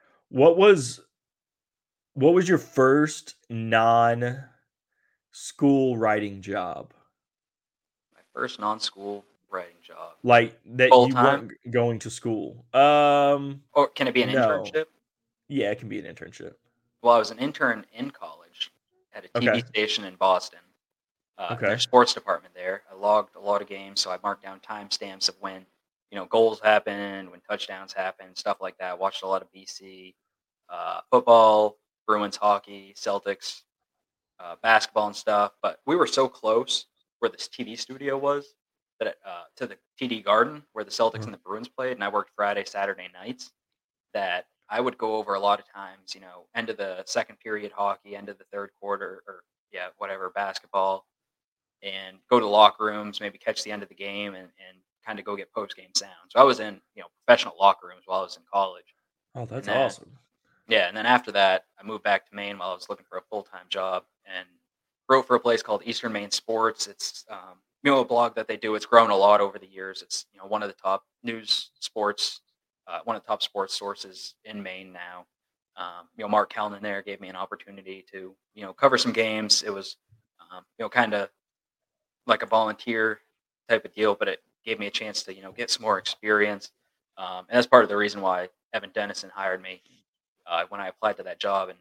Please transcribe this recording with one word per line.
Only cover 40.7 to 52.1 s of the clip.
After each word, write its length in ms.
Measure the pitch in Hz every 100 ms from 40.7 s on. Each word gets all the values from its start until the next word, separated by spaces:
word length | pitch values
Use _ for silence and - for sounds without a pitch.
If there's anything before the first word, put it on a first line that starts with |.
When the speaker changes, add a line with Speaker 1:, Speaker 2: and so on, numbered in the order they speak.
Speaker 2:
where 120 | 110 104
the 60 |
Celtics 240 | - 113 110
Speaker 1:
Uh-huh. 100 | 113
Speaker 2:
and 80 |
the 40 | 98
Bruins 300 | - 104 123
played, 240 | - 127
and 100 | 123
I 60 | 101
worked 220 | 101 98 -
Friday, 300 | 101 101 98
Saturday 440 | 101 98 92 90
nights, 380 | 90 101 127 - _ _ _ _ _ _
that 340 | 107 95 87 - _ -
I 120 | 107
would 160 | 127 123
go 180 | 110 110
over 200 | 104 98
a 40 |
lot 200 | 101 101
of 80 | -
times, 420 | 101 98 95 - 98
you 60 |
know, 260 | 92 90 - 117
end 140 | 113
of 80 | 104
the 260 | 98 92 95
second 340 | 120 110 107
period 320 | 113 107 104
hockey, 440 | - 101 98 101 101
end 140 | 101
of 80 | 101
the 80 | 98
third 200 | 101 101 _
quarter, 440 | 101 98 95 95 -
or, 160 | 95 _ _ _
yeah, 160 | 92 90 -
whatever, 320 | 101 95 92
basketball, 800 | 101 101 95 - 98 95 95 - _ _ _ _ _ _ _
and 360 | 98 95 95